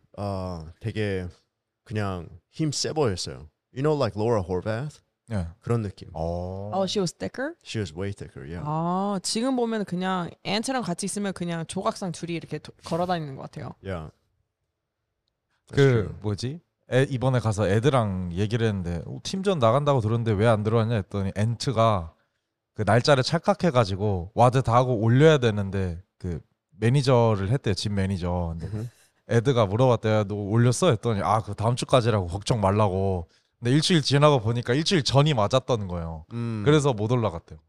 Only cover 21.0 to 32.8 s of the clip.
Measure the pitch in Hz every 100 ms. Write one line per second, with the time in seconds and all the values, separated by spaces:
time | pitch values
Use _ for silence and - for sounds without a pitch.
21 | 95 101 98 98 107 117 - 110 113 101
22 | 80 - _ _ _ _ _ - 101 110
23 | 123 139 127 165 - 196 180 127 104 95
24 | 107 95 85 - 120 127 123 117 127 123
25 | 113 123 156 151 120 104 98 98 92 85
26 | - _ 92 82 - _ _ 85 107 139
27 | 127 123 117 104 95 135 - 95 107 101
28 | 95 98 87 90 85 82 101 104 117 -
29 | _ _ - 117 113 120 104 107 131 113
30 | 110 107 101 104 101 110 120 120 185 117
31 | 120 104 82 107 104 104 107 117 - 135
32 | 104 107 87 95 - 120 98 101